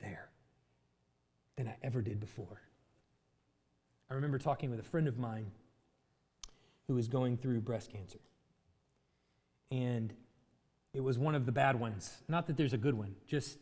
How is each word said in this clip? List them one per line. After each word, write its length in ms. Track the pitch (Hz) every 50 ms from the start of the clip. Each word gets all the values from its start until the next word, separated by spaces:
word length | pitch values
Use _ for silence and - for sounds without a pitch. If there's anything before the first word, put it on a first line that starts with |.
there 300 | - 101 - - - - _ _ _ _ _ _ _ _ _ _ _ _ _ _ _ _ _ _ _ _ _ _ _ _ _
than 120 | - 127 113
I 80 | 101 - -
ever 200 | 127 113 127 110
did 180 | 104 104 104
before. 400 | 107 101 - - 101 - - - - - _ _ _ _ _ _ _ _ _ _ _ _ _ _ _ _ _ _ _ _ _ _ _ _ _ _ _ -
I 40 | 131
remember 240 | 135 139 147 139 131
talking 320 | - 156 139 - - 131
with 100 | 120 110
a 40 | 110
friend 220 | - - 170 156
of 120 | 147 117 117
mine 320 | 123 117 110 110 110 101 101 - - - _ _ _ _ _ _ _ _ _ _ _ _ _ _ - - - - _ _ _ _ _ -
who 60 | 135
was 140 | 123 117 113
going 280 | 120 131 127 123 123
through 240 | 120 123 131 123 117
breast 320 | 107 - 117 107 - - -
cancer. 260 | 101 95 87 - - - _ _ _ _ _ _ _ _ _ _ _ _ _ _ _ _ _ _ _ _ _ _ _ _ _ _ _ _ -
And 420 | 135 127 127 123 123 117 113 110 - - - - _ _ _ _ _ _ _ _ _ _ _ _ -
it 80 | 135
was 160 | 131 131 131
one 200 | 117 139 156 151
of 100 | 147 127
the 60 | 120 117
bad 260 | 139 135 139 135 117
ones. 440 | 117 113 104 95 85 - - - -
Not 220 | - 156 170 165 -
that 80 | 151
there's 160 | 127 156 131 120
a 60 | 117
good 160 | 107 143 131
one, 200 | 110 104 98 95 - - -
just 300 | - 147 123 - - -